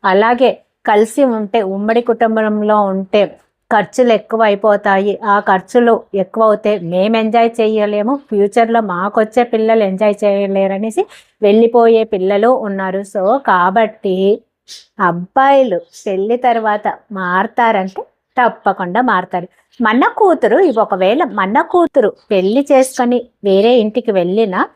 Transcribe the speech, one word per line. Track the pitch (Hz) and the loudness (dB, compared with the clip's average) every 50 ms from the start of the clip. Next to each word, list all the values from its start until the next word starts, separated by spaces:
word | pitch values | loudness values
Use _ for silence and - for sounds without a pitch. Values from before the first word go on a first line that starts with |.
| - | 0
అలాగే | 196 185 196 214 226 247 240 262 233 - - _ _ _ _ _ | 0 2 2 2 2 2 2 2 0 0 -2 _ _ _ _ _
కలిసి | - 220 208 226 220 - - 285 | 0 2 2 2 0 0 0 0
ఉంటే, | 254 233 220 214 196 196 233 | 0 0 -4 -6 -4 -2 -2
ఉమ్మడి | 208 190 190 196 202 214 226 240 | -2 -2 -4 -4 -2 -2 -2 -2
కుటుంబంలో | 240 240 226 226 240 220 220 220 214 214 214 214 208 208 214 214 | 0 -2 -2 0 0 0 0 0 -2 -2 -2 -2 0 0 0 0
ఉంటే | 208 196 190 196 196 190 - 208 196 - - _ _ _ _ _ _ _ | 0 0 -2 -6 -6 -2 0 0 0 0 -4 _ _ _ _ _ _ _
ఖర్చులు | - 208 190 - - - 254 240 | -2 -2 -2 -2 -2 0 2 2
ఎక్కువ | 220 202 220 _ - 220 | 2 0 -2 _ -2 0
అయిపోతాయి, | 226 214 202 196 208 220 202 202 202 208 196 196 196 208 196 - 226 | 0 0 0 0 0 0 0 0 0 0 0 0 0 -2 -4 -4 -2
ఆ | 208 202 208 | 0 0 0
ఖర్చులు | 208 - 196 185 180 - - 247 240 233 226 - - _ - | 2 0 -2 -2 -2 0 0 2 2 2 2 0 -2 _ -6
ఎక్కువ | 196 185 185 - 226 220 | -6 -6 -4 -2 0 2
అవుతే | 220 208 208 214 214 214 202 | 2 0 0 0 -4 -4 -2
మేము | 175 165 175 185 190 214 226 | -4 -4 -2 -2 0 0 0
ఎంజాయ్ | 226 220 220 214 233 233 233 233 - | 0 -2 0 2 2 0 0 0 -2
చేయలేము, | 220 214 220 214 208 208 208 208 208 226 277 | -2 0 0 0 -2 -2 -2 -2 -2 -2 -4
ఫ్యూచర్లో | 277 - _ 214 202 202 202 202 240 233 226 233 233 | -6 -6 _ -2 0 0 0 2 0 0 2 0 -2
మాకొచ్చే | 220 196 180 175 185 208 208 233 220 214 - 247 | -2 -2 -4 -4 -4 -2 0 -2 -2 0 0 -2
పిల్లలు | 240 240 240 220 220 220 226 226 208 | -2 0 0 -2 0 2 2 2 0
ఎంజాయ్ | 190 190 190 220 208 202 202 220 | 0 -2 0 0 0 0 0 0
చేయలేరు | 202 202 196 196 196 196 196 196 190 | 0 0 0 -2 -2 -2 -2 -2 -2
అనేసి | 196 196 214 226 214 349 403 _ - - _ _ _ _ | -2 -4 -6 -6 -4 -4 -6 _ -8 -20 _ _ _ _
వెళ్ళిపోయే | 214 202 202 220 233 233 233 247 233 226 226 226 226 | 0 2 4 4 4 4 4 4 4 4 4 2 2
పిల్లలు | 220 220 190 185 190 208 202 208 233 | 0 -4 -4 -2 0 0 2 2 2
ఉన్నారు. | 254 254 220 208 196 190 190 190 185 196 | 0 0 -2 -6 -6 -6 -6 -6 -6 -6
So | 196 196 - 208 185 196 240 269 | -8 -6 -6 -4 0 0 0 0
కాబట్టి | 269 - 190 180 175 185 185 226 226 208 220 _ - 202 185 185 190 196 208 - _ _ _ _ _ _ - - _ _ _ - | 0 0 2 2 2 2 2 0 0 0 -4 _ -6 -4 -2 0 0 0 0 -2 _ _ _ _ _ _ -20 -20 _ _ _ -2
అబ్బాయిలు | 196 175 170 175 180 - _ 269 269 277 277 269 262 240 185 170 - _ _ - - | -2 -2 -2 -2 -8 -4 _ 0 2 4 4 4 2 2 -2 -6 -6 _ _ -12 -8
పెళ్లి | 214 190 185 196 214 233 | -6 -4 -4 -2 -2 -4
తర్వాత | 240 247 247 233 226 220 214 208 208 214 214 - - _ _ | -2 0 0 0 0 -2 -2 -4 -2 -4 -6 -8 -8 _ _
మారతారంటే | 208 190 190 180 180 185 202 220 _ - 240 226 220 196 185 190 - - 523 _ _ _ _ _ _ | -10 -8 -6 -2 -2 -2 -2 -2 _ 0 0 2 0 0 -2 -4 -8 -12 -14 _ _ _ _ _ _
తప్పకుండా | - 247 226 226 - _ 208 185 - 190 175 180 220 | 0 0 0 -2 -2 _ -4 -4 -2 -6 -4 -2 -2
మారతారు. | 254 247 208 185 185 - - 180 175 - _ _ _ _ _ _ | 0 0 0 -2 -2 -4 -8 -8 -8 -10 _ _ _ _ _ _
మన | 240 214 220 247 311 453 453 | -2 0 2 2 0 0 0
కూతురు, | - 440 381 330 262 - 208 214 311 | 2 2 2 2 2 2 2 2 2
ఇవి | 392 330 226 226 | 2 2 2 0
ఒకవేళ | 208 208 202 185 190 185 226 294 349 | 0 -2 0 0 0 0 0 0 -2
మన | 254 196 214 190 190 208 277 | -4 -2 -4 -4 0 0 -2
కూతురు | 339 330 - 359 339 302 _ 285 220 190 - _ _ _ | -2 0 0 0 0 2 _ 0 0 0 -2 _ _ _
పెళ్లి | 214 190 180 190 220 277 277 277 | -2 0 0 0 0 0 0 2
చేసుకొని | 285 262 262 262 - - 247 240 240 240 - _ _ _ - | 2 2 2 0 -2 -4 -2 -2 -2 -4 -4 _ _ _ -2
వేరే | 202 190 196 202 233 247 | 0 2 2 4 4 2
ఇంటికి | 247 214 214 214 254 240 - | 2 2 0 -4 -4 -4 -2
వెళ్ళినా | 202 190 175 175 185 214 226 202 180 - - 381 _ | -2 -2 -2 0 0 -2 -2 -2 -2 -4 -6 -6 _